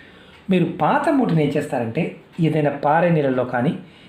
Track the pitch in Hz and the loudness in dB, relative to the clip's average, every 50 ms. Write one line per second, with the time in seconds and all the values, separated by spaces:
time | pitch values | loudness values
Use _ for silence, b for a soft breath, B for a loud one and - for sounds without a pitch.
0 | B B B B B B B B B - 185 180 180 - - - 151 165 226 294 | B B B B B B B B B 0 0 2 0 0 -2 -2 0 0 0 0
1 | 294 330 302 269 233 180 165 156 147 135 - 151 143 - 147 123 120 113 113 156 | 2 2 2 2 2 2 2 2 2 0 0 -2 -4 -4 -4 -4 -4 -4 -4 -4
2 | 190 - - - - - - - 165 151 147 160 147 147 143 - - 143 151 165 | -4 -4 -8 -12 -20 -12 -4 -2 0 0 2 2 0 0 -2 -2 0 0 2 2
3 | 175 175 165 156 139 135 127 127 123 123 127 120 120 160 - - B B B B | 2 2 2 2 0 0 0 0 -2 -2 -2 -2 -2 -2 -2 -4 B B B B
4 | B | B